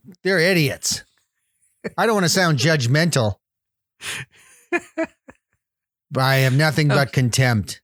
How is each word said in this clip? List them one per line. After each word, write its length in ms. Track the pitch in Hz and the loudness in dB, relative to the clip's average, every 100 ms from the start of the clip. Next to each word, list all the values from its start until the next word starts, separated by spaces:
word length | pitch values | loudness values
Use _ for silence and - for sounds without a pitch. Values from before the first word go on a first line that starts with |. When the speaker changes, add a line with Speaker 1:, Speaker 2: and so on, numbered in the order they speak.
| - - | -20 -10
Speaker 1:
They're 160 | 185 190 | -2 0
idiots. 680 | 165 185 143 90 - - - _ _ _ _ _ _ _ - - | 2 2 0 -2 -6 -8 -10 _ _ _ _ _ _ _ -12 -4
I 80 | 214 | 0
don't 80 | 208 | 0
wanna 140 | 175 | 0
sound 300 | 185 175 147 | 2 2 2
judgmental, 760 | 139 156 117 147 170 143 107 98 _ _ _ _ _ _ - - - _ _ _ _ | 0 0 0 0 2 0 0 -4 _ _ _ _ _ _ -14 -12 -14 _ _ _ _
but 1500 | 339 - - 320 _ - - _ _ _ _ _ _ - 131 | -8 -8 -8 -8 _ -20 -20 _ _ _ _ _ _ -10 -2
I 140 | 131 135 | 2 2
have 180 | 131 | 2
nothing 340 | 131 156 151 151 | 2 0 0 0
but 180 | 139 139 | 2 0
Speaker 2:
Okay. 40 | |
Speaker 1:
contempt. 720 | - 123 110 131 113 95 - | 0 0 2 2 0 -4 -10